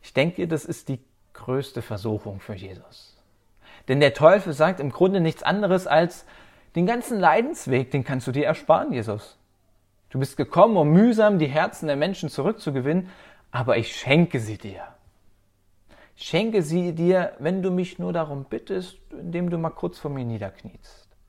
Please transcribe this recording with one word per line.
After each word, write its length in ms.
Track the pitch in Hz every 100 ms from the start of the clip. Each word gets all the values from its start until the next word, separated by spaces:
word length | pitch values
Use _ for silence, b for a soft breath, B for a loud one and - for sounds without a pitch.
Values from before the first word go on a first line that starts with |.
Ich 100 | -
denke, 340 | - 156 175 175
das 180 | 160 -
ist 240 | - -
die 100 | 131 _ _ _
größte 480 | - - 127 139 -
Versuchung 580 | - 104 110 107 107 98
für 140 | -
Jesus. 640 | 101 95 92 - - - _ _ _ _ _ B B -
Denn 120 | 131
der 140 | 143
Teufel 400 | - 156 202 190
sagt 260 | 139 156 185
im 120 | 143
Grunde 300 | - 190 196
nichts 220 | 160 151
anderes 440 | - 185 202 180 180
als, 380 | 156 170 - - b b b b -
"Den 100 | 180
ganzen 340 | 240 247 233
Leidensweg, 720 | 175 165 247 311 - 127 131
den 140 | 143
kannst 240 | 123 131 131
du 40 |
dir 140 | 131 147
ersparen, 460 | 160 - 165 311
Jesus. 480 | 151 107 104 - _ _ _ _ _ _ _ _
Du 80 | -
bist 180 | 131 -
gekommen, 400 | 139 165 208 208
um 140 | 147
mühsam 480 | 165 226 220 214 196
die 80 | 151
Herzen 400 | 143 190 - 160
der 80 | 139
Menschen 340 | 156 190 151
zurückzugewinnen, 800 | - 147 220 - 139 131 170 185 B B B B
aber 260 | 120 120 117
ich 180 | 110 -
schenke 440 | - 143 170 135
sie 180 | 107 107
dir. 260 | 107 92 - - _ _ _ _ _ _ _ _ _ b b b
Ich 120 | -
schenke 340 | 160 220 220
sie 320 | 147 165 175
dir, 400 | 165 175 185 170 -
wenn 220 | 147 190
du 100 | 185
mich 280 | 180 180 -
nur 140 | 175
darum 320 | 170 156 139 135
bittest, 520 | 226 - 190 180 - -
indem 380 | 285 175 170 175
du 80 | 170
mal 140 | 165
kurz 280 | - 175 -
vor 120 | 151
mir 120 | 139
niederkniest. 840 | 120 113 101 - 104 - - - _ _